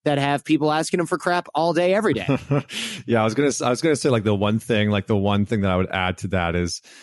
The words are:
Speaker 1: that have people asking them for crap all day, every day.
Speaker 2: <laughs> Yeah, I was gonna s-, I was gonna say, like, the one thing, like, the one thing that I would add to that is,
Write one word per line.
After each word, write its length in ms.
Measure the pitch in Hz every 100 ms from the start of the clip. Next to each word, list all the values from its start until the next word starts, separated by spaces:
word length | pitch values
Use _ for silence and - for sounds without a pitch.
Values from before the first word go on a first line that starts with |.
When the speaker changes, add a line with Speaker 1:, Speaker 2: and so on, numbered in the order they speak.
Speaker 1:
that 140 | - 143
have 260 | 139 143
people 260 | - 151 151
asking 280 | 151 156 180
them 80 | 165
for 100 | 180
crap 320 | - 175 -
all 180 | 147 165
day, 220 | 165 180
every 180 | 190 214
day. 140 | 113 92
Speaker 2:
<laughs> 800 | 135 - 139 - 214 - 190 117
Yeah, 160 | 117
I 20 |
was 100 | 110
gonna 140 | 113 143
s-, 140 | 123
I 80 | 131
was 100 | 123
gonna 160 | 165 143
say, 140 | 151
like, 120 | 120
the 120 | 101
one 240 | 101 104 110
thing, 320 | - 113 104
like, 160 | 104 -
the 100 | 107
one 300 | 101 101 101
thing 160 | 113
that 80 | 98
I 60 | 92
would 140 | 92
add 280 | 95 92 92
to 100 | 95
that 260 | 92 85
is, 280 | 85 87 - - -